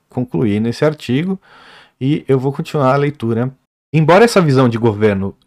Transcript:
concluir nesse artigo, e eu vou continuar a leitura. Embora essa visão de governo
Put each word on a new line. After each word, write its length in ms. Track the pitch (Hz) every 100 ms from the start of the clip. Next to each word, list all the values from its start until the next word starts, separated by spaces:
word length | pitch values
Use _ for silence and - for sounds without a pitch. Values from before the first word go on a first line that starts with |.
| _
concluir 520 | - 127 - 120 104
nesse 240 | 113 117
artigo, 540 | 151 151 - 127 180 190 - - - - _ _
e 240 | 131 151 -
eu 100 | 135
vou 140 | 135
continuar 400 | 139 170 156 131
a 40 | 139
leitura. 540 | 143 143 113 113 127 - _ _ _
Embora 320 | 156 151 180
essa 160 | 233 202
visão 280 | 160 127 127
de 100 | 113
governo 560 | 113 101 107 98 98 -